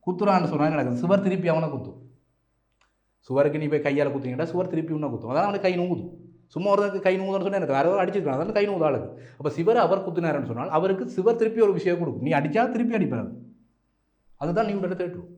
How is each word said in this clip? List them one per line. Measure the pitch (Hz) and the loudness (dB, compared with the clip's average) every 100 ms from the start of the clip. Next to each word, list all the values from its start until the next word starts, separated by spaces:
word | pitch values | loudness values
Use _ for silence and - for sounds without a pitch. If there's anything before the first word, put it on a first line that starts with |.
| - | -4
குத்துறான்னு | 180 202 190 165 | 0 2 2 2
சொன்னா | 151 151 | 0 0
என்ன | 156 | 0
நடக்குது? | 127 123 | -2 -2
சுவர் | 175 196 190 | 2 2 2
திருப்பி | 185 175 | 0 0
அவனை | 160 160 | 0 0
குத்தும். | 135 - - - _ _ _ _ _ _ _ _ _ _ _ _ | -6 -10 -16 -20 _ _ _ _ _ _ _ _ _ _ _ _
சுவருக்கு | 131 147 151 | 2 2 2
நீ | 151 | 0
போய் | 147 143 | 0 0
கையால | 139 143 | 0 0
குத்துறீங்கன்னா | 135 127 127 165 | -2 -6 -4 -2
சுவர் | 175 180 | -2 -2
திருப்பி | 151 160 156 | -2 -4 -4
உன்னை | 147 | -4
குத்தும். | 113 110 | -6 -4
அதான் | 135 202 | 0 0
அவனுக்கு | 202 190 | 0 0
கை | 180 | 0
நூங்குது. | 180 175 - - - - _ | -2 -2 -6 -14 -20 -20 _
சும்மா | - 196 | -4 2
ஒருத்தருக்கு | 196 202 190 190 | 2 2 0 0
கை | 185 | 0
நூங்குதுன்னு | 190 196 185 | 0 -2 0
சொன்னா | 196 | -2
எனக்கு | 160 135 | 0 2
வேற | 156 | 4
ஏதோ | 196 | 2
அடிச்சிருக்கான், | 180 202 156 131 | 0 0 -2 -2
அதனால | 180 214 | 0 0
கை | 202 | 0
நூங்குது | 190 156 | 2 2
ஆளுக்கு. | 123 98 - - - | 0 -4 -12 -20 -8
அப்ப | 147 | -6
சிவரை | 147 165 240 | 0 2 4
அவர் | 175 190 | 4 2
குத்துனாருன்னு | 185 170 170 143 120 | 0 -2 -2 -2 -4
சொன்னால் | 117 156 156 | -6 0 0
அவருக்கு | 185 190 - | 2 0 -4
சிவர் | - 190 226 | 0 2 2
திருப்பி | 220 220 | 0 4
ஒரு | 214 | 4
விஷயம் | 180 185 175 | 4 0 0
கொடுக்கும். | 165 107 131 | -2 -4 0
நீ | |
அடிச்சா | 147 147 214 247 | 0 2 2 0
திருப்பி | 247 233 226 | 0 0 0
அடிப்பாரு. | 175 120 - - - - _ _ _ _ _ _ _ - | 0 -2 -6 -10 -18 -20 _ _ _ _ _ _ _ -8
அதுதான் | 151 175 220 | -4 0 0
நியூட்டனோட | 202 180 180 | -2 -4 -4
தேர்ட் | 180 - | -6 -8
லா. | - | -16